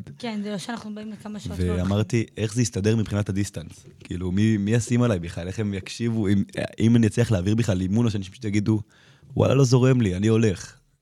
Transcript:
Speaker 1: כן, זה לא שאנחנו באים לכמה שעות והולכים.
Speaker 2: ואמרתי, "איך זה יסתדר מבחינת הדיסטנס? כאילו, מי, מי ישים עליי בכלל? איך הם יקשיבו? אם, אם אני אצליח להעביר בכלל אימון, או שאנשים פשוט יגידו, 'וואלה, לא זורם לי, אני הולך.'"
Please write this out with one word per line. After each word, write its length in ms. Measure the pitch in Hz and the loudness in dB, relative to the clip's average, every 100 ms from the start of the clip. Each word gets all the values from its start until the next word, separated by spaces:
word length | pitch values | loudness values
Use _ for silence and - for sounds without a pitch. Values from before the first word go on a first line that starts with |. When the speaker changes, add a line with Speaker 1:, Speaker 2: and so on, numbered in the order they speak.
| - - | -8 -10
Speaker 1:
כן, 220 | 240 214 | -8 -6
זה 60 | 202 | -6
לא 80 | 208 | -8
שאנחנו 360 | - 233 214 | -8 -10 -10
באים 160 | 208 214 | -12 -14
לכמה 300 | 208 208 214 | -14 -14 -12
שעות 200 | - 87 | -8 -4
והולכים. 240 | 90 87 | -2 0
Speaker 2:
ואמרתי, 420 | 90 101 107 117 - - | 0 0 0 -2 -2 0
"איך 180 | 107 | 0
זה 80 | 107 | 2
יסתדר 340 | 117 95 101 110 | 0 2 2 2
מבחינת 320 | 101 101 101 | 2 -2 -2
הדיסטנס? 580 | 98 101 - 78 - - - | -2 -4 -6 -14 -18 -20 -18
כאילו, 320 | - 87 92 | -10 -6 -2
מי, 240 | 92 110 110 | 2 4 2
מי 140 | 101 | 2
ישים 320 | 117 113 120 | 0 0 2
עליי 160 | 120 98 | 2 0
בכלל? 280 | 82 - 87 | -4 -10 -8
איך 100 | - | -6
הם 160 | 104 | -4
יקשיבו? 540 | 98 92 - 117 113 98 | -4 -8 -6 -4 0 2
אם, 160 | 101 - - 73 - | 2 0 -4 -8 0
אם 160 | 113 117 | 4 6
אני 100 | 110 | 4
אצליח 240 | 110 117 | 2 0
להעביר 240 | 104 90 | 0 0
בכלל 260 | 110 113 92 | 0 0 0
אימון, 260 | 92 104 120 | 0 0 0
או 40 | |
שאנשים 220 | 104 92 | -2 -8
פשוט 120 | - | -10
יגידו, 360 | 107 104 104 107 101 _ _ _ - - | -4 -2 0 -2 -4 _ _ _ -6 0
'וואלה, 180 | 107 | 2
לא 100 | 127 | 4
זורם 360 | 135 127 127 127 | 4 4 4 4
לי, 160 | 110 90 | 2 2
אני 100 | 107 | 2
הולך.'" 540 | 110 113 87 - - _ _ | 4 2 0 -8 -20 _ _